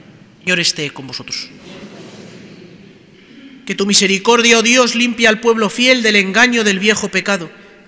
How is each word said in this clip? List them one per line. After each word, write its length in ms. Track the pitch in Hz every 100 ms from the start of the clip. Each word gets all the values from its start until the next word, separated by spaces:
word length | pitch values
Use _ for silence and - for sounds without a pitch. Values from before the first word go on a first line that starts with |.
| - - - _
Señor, 220 | 175 180
esté 300 | 165 - 143
con 160 | - 135
vosotros. 420 | 127 - - - - - - - - - - - - - - - - - - _ - - - - - -
Que 100 | 190
tu 100 | 202
misericordia, 760 | 196 196 190 208 240 233 226
oh 20 |
Dios, 340 | 226 254 240 233
limpie 320 | 240 233 226
al 140 | 220
pueblo 280 | 233 226 202
fiel 320 | - 247 254
del 140 | 220 208
engaño 480 | 190 196 247 240
del 160 | 208 190
viejo 300 | 208 214 202
pecado 420 | 185 180 196 160 - - -